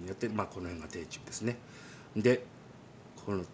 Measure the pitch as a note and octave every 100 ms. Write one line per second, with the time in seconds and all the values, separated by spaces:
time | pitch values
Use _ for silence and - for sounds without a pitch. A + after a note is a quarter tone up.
0 | F2+ F#2+ A#2 G#2+ F#2+ F#2+ F2 E2+ D#2 F2
1 | D#2+ - - - A2+ A#2+ - - - -
2 | - G#2+ A#2 B2 - - - - - -
3 | - - - G2 F2